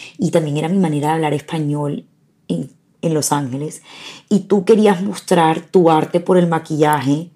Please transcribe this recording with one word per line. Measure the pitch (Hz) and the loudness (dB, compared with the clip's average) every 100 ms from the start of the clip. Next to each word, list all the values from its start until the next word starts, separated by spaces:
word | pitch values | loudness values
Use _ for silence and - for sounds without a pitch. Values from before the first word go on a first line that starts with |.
| - - | -20 -6
Y | 175 | -2
también | 170 156 147 | 0 0 -2
era | 160 | -2
mi | 196 | 0
manera | 175 147 151 | 0 0 0
de | 160 | 0
hablar | 156 | 0
español | 147 - 165 147 147 143 147 - _ _ _ - | -2 -4 -6 -4 -4 -4 -6 -12 _ _ _ -8
en, | 170 147 _ _ _ | -8 -8 _ _ _
en | 170 | -4
Los | 156 131 | -2 -2
Ángeles. | 143 135 135 151 - - - - - - | -2 -4 -6 -10 -12 -20 -20 -20 -18 -2
Y | 202 | -2
tú | - 208 | 0 0
querías | 185 220 208 180 | 4 4 4 2
mostrar | 202 185 - 175 160 165 | -2 -8 -2 2 2 0
tu | - 190 170 | 0 2 4
arte | 156 151 175 | 4 2 -2
por | 175 185 | 0 2
el | 175 | 2
maquillaje. | 165 165 151 151 151 127 147 175 | 0 -4 0 2 2 0 -2 -4